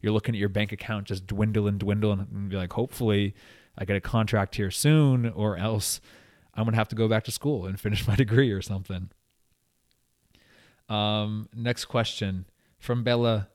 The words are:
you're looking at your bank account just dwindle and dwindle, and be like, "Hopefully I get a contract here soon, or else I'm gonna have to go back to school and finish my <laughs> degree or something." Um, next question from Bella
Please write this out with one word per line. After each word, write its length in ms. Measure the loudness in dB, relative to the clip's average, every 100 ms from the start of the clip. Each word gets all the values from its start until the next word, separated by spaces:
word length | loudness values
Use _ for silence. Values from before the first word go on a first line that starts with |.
you're 100 | 2
looking 240 | 0 0 -2
at 40 |
your 100 | 0
bank 220 | 0 -2
account 360 | -4 -6 -6 -4
just 200 | -8 -6
dwindle 400 | 0 2 2 2
and 120 | 2
dwindle, 320 | 2 2 2
and 380 | 0 -2 -6 -4
be 80 | -4
like, 160 | -4
"Hopefully 600 | -2 -4 0 2 4 2 -2 -16 -20 _ -12
I 80 | -2
get 100 | -2
a 60 |
contract 540 | 0 0 2 2 0 -2
here 160 | -4
soon, 580 | 0 4 6 6 4 0
or 280 | -2 -2 0
else 440 | -2 -2 -2 -6 -10 -20 -20 _ _
I'm 120 | -2 0
gonna 120 | 2
have 120 | 0
to 60 | 0
go 120 | 2
back 160 | 2 0
to 60 |
school 340 | -4 -2 -2 -2
and 140 | -4
finish 280 | -2 -2 0
my 80 | 2
<laughs> 20 |
degree 340 | 4 4 4
or 100 | 2
something." 480 | -4 -6 -6 -8 -10 _ _ _ _ _ _ _ _ _ _ _ _ _ _ _ -20 _ _
Um, 580 | -2 0 0 -2 -4 -8
next 320 | -6 -4 -4 -2
question 600 | -2 -2 -2 -4 -4 -8 _ _ _
from 260 | -4 -2
Bella 440 | 2 2 4 2 -2